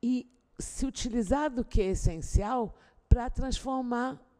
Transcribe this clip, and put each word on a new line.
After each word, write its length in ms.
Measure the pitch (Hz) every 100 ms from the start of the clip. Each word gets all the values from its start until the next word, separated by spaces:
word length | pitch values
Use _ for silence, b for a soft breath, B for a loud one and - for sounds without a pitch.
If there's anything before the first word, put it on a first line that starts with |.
E 240 | 240 254 - _ _ -
se 280 | - - 269
utilizar 640 | - - 226 196 269 302
do 120 | 247
que 200 | 220 214
é 40 | 190
essencial 840 | 185 - 165 - - 202 254 214 - b b _
pra 180 | 240 240
transformar 880 | - 262 - 254 262 247 240 254 269 _ _